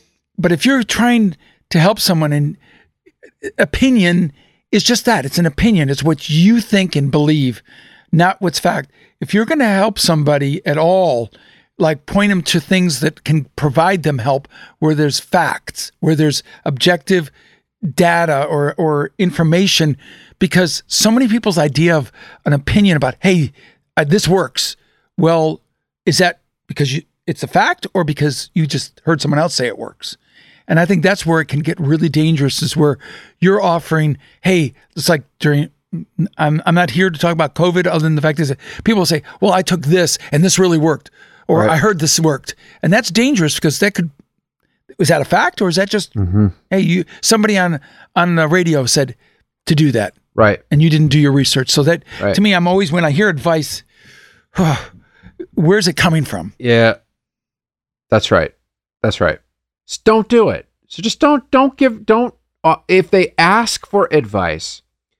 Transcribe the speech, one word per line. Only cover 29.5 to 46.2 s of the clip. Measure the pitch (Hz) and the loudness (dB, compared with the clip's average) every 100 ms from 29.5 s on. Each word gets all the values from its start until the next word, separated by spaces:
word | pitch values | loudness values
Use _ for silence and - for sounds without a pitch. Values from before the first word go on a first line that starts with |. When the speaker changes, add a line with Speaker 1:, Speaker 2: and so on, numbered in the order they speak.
Speaker 1:
say | - 123 | -2 -6
it | 101 | -6
works? | 107 - - - _ _ _ _ - | -14 -14 -18 -18 _ _ _ _ -2
And | 160 | 0
I | 175 | 2
think | 185 | 0
that's | 185 196 160 | 0 -2 0
where | 165 | -2
it | 156 | -2
can | 139 | -4
get | 160 - | -4 -4
really | 139 160 165 | -2 0 0
dangerous, | 151 156 156 139 - | 0 0 2 0 -2
is | - 156 | -4 0
where | 147 135 - - - _ | 0 0 -10 -20 -20 _
you're | 180 202 | 0 2
offering, | 190 165 - 160 156 139 _ _ | 0 -2 -2 -2 0 -4 _ _
"Hey," | 175 180 135 - _ - | 0 0 0 -6 _ -6
it's | 143 | -2
like | 156 - _ | -2 -4 _
during, | 151 143 147 _ _ 165 - - 160 - | 0 0 -2 _ _ -14 -12 -6 -6 -2
I'm, | 151 151 - | -2 0 0
I'm | 175 | 0
not | 170 | 0
here | 147 190 | 0 -2
to | 160 | 0
talk | 175 | -2
about | 165 151 | 0 -2
covid, | - 175 180 175 | 0 0 0 0
other | 170 | 0
than | 156 151 | 0 0
the | |
fact | 156 156 | 0 -2
is | 143 | -4
that | 135 - - | -4 -10 -4
people | - 220 165 | 0 0 0
say, | 160 - - | -2 -6 -2
"Well, | 196 | 0
I | 185 | 2
took | 180 180 | 0 -2
this | 135 180 160 - - | 0 2 2 -4 -4
and | 147 | 0
this | 185 - | 2 2
really | 185 160 | 2 2
worked," | 160 - - _ - _ - | 2 -2 -8 _ -20 _ -2
or, | 160 | 0
Speaker 2:
Right. | - | 2
Speaker 1:
"I | 160 | 2
heard | 214 180 | 0 0
this | 156 - | -2 0
worked." | 160 135 - - - - | 0 -2 -8 -18 -20 -6
And | 151 | 0
that's | 208 226 | 0 0
dangerous, | 175 254 254 151 - | 0 0 2 0 0
because | 165 139 | -2 0
that | 202 - | -2 -2
could, | 170 - _ _ _ _ _ _ _ - | -6 -10 _ _ _ _ _ _ _ -4
is | 160 | 0
that | 160 | 2
a | - | 2
fact, | 185 330 - | 0 0 -2
or | 190 | -2
is | 147 | 0
that | 208 | -2
just, | 214 - | -4 -4
Speaker 2:
Mm-hmm. | 113 | -4